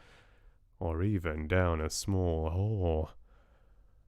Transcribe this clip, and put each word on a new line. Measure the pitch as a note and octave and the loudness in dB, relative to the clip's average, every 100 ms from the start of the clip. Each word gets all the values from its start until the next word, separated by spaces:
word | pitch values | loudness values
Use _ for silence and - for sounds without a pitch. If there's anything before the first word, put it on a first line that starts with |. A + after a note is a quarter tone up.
| - - - - - - _ - | -6 -20 -20 -20 -20 -20 _ -8
or | F2 D#2+ | -4 0
even | G2 G2+ F2 D#2 D#2 | 0 0 -2 -4 0
down | F2+ F2+ D#2+ | 2 4 2
a | D#2 | -2
small | - - F#2+ F2+ E2 D#2+ | -4 -2 2 2 0 0
hall. | E2+ G2+ A2 F2 D#2+ D#2 - - - - - - - - - | 0 0 0 0 0 -2 -8 -20 -20 -20 -20 -20 -20 -20 -20